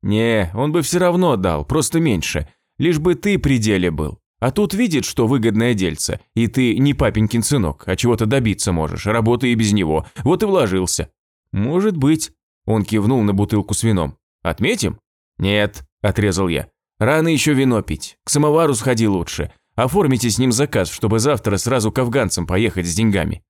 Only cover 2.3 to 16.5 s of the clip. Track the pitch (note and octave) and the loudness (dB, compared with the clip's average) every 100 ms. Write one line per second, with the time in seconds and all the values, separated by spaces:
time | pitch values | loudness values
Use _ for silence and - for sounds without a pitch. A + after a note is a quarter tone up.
2.3 | - C#2 _ _ _ C#3+ D#3 E3 F3 G3+ | -6 -8 _ _ _ 0 2 0 0 0
3.3 | G3 D3 C3 G#2+ G2 F2 D2+ D2+ - _ | 0 2 2 2 2 0 -2 -6 -8 _
4.3 | _ A#2+ C#3 G#3 F#3+ B3 D3+ - - A2+ | _ -2 0 0 0 0 0 -2 0 2
5.3 | C3+ A2+ G#2+ A#2 A2+ F#2 D2+ - - _ | 2 2 2 2 0 -2 -2 -6 -6 _
6.3 | - A#2 C3 B2+ A2 C#3 C#3 C3 G#2 G#2+ | -2 -2 0 0 2 2 2 0 0 0
7.3 | A#2 A2 C#3+ F2 C#2+ - F#2 A#2 - A2 | 0 0 0 0 -4 -6 -2 0 2 2
8.3 | C#3 A#2 F#2+ - E2+ D#2 D#2+ G2 A2+ A2 | 0 0 -2 -2 -2 -2 -4 -2 0 2
9.3 | A#2+ C3 A#2 A2 G#2 E2 D#2 - - - | 2 0 0 2 2 2 -2 -4 -6 -2
10.3 | F3+ G#3 F#3+ A#2 F#2+ F#2 - - _ _ | 0 2 2 2 0 -2 -4 -8 _ _
11.3 | _ _ G2 A2 E3+ G#3 F3 C3+ D#3 - | _ _ -4 -2 0 0 0 0 0 -2
12.3 | _ _ _ - A2 G2 A2 G2+ C3 G#2 | _ _ _ -2 -2 0 0 2 2 2
13.3 | G2 G2+ G#2+ G2 G#2 A2+ G2 D2+ - _ | 2 2 0 -2 -2 0 0 -2 -8 _
14.3 | _ - E2+ D3+ A#3 F#2+ - _ _ _ | _ -6 -2 -2 0 -2 -6 _ _ _
15.3 | _ F#2 G#2 G#2 - - _ G#2 F#2+ G2+ | _ 0 0 0 -4 -20 _ -2 0 0
16.3 | F2+ F#2 | 0 0